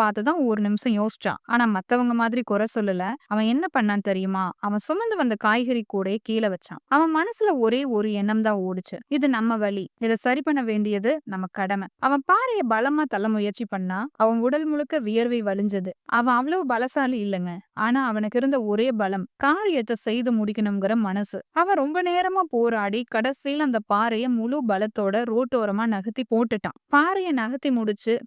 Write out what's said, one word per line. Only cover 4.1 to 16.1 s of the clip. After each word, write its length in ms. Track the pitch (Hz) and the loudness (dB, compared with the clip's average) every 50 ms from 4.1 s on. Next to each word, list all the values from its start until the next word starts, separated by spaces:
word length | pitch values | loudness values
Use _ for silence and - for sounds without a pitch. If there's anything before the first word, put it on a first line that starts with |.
| 190 190 190 190 190 190 190 180 - | -2 -2 -2 -2 -2 -2 -2 -4 -6
அவன் 200 | _ - 208 202 | _ -4 -4 -4
சுமந்து 380 | 208 - - 311 392 466 466 427 | -2 -2 -2 -2 -2 -2 -2 -2
வந்த 200 | 359 277 240 214 | 0 0 0 -2
காய்கறி 480 | 202 - 214 214 240 254 247 254 233 208 - - | 0 2 2 2 2 2 0 -2 -2 -2 -4 -4
கூடையை 240 | 196 190 190 202 220 | -2 -2 -2 -2 -4
கீழே 260 | - - 220 220 226 | -4 -4 -2 0 0
வச்சான். 340 | 202 185 175 - - 160 - - | -2 -2 -4 -10 -14 -16 -14 -4
அவன் 280 | - 269 294 330 320 311 | 0 2 4 4 4 2
மனசுல 440 | 311 339 453 466 - 440 415 330 254 | 0 0 -2 -2 0 2 2 2 2
ஒரே 240 | 226 220 233 262 285 | 2 2 2 2 0
ஒரு 280 | 269 233 208 208 214 | 0 0 0 0 0
எண்ணம் 300 | 208 202 202 208 214 220 | 0 0 0 0 0 0
தான் 160 | 220 220 208 | 0 0 0
ஓடுச்சு. 400 | 196 185 185 185 185 - - 196 - - | 0 -2 -4 -4 -6 -8 -10 -12 -14 -6
"இது 220 | - 277 294 277 277 | -4 -2 0 2 2
நம்ம 280 | 254 220 220 233 226 | 2 2 2 0 0
வழி. 320 | 220 214 202 202 196 190 - _ - | 0 0 -2 -2 -4 -6 -8 _ -4
இதை 160 | 233 226 226 | -2 0 0
சரி 260 | 214 - 247 254 294 285 | 0 0 0 0 0 0
பண்ண 200 | 311 294 277 247 | 0 0 0 0
வேண்டியது 580 | 226 214 208 208 208 208 202 196 247 311 208 - | 0 0 0 0 0 0 0 0 0 0 -2 -4
நம்ம 220 | - 196 185 185 185 | -6 -6 -6 -6 -6
கடமை." 360 | - 214 190 185 202 196 190 - _ _ | -4 -4 -2 -2 -2 -4 -4 -6 _ _
அவன் 220 | - 262 277 277 - | 0 0 2 2 2
பாறையை 360 | - 370 427 508 508 466 403 294 226 | 2 2 2 2 2 0 0 0 0
பலமா 320 | 220 220 240 277 294 302 302 | 0 0 2 2 2 0 0
தள்ள 220 | 262 226 196 202 220 | 0 -2 -2 0 0
முயற்சி 360 | 220 214 202 208 196 - 233 | 0 0 0 -2 -4 -6 -6
பண்ணா. 380 | - 202 190 185 185 185 196 226 294 - | -6 -6 -4 -4 -4 -4 -4 -6 -6 0
அவன் 260 | - 220 220 233 226 | 2 2 2 4 2
உடல் 260 | 233 254 277 302 320 | 2 2 0 0 0
முழுக்க 340 | 311 302 294 294 - 320 302 | 0 -2 -2 -2 -2 -2 -2
வியர்வை 440 | 233 208 220 226 233 240 240 233 214 | -2 0 0 0 0 0 0 -2 0
வழிஞ்சது. 460 | 202 196 196 202 208 202 196 185 190 - _ _ | -2 0 0 0 0 -2 -2 -4 -6 -8 _ _
அவன் 280 | - | -2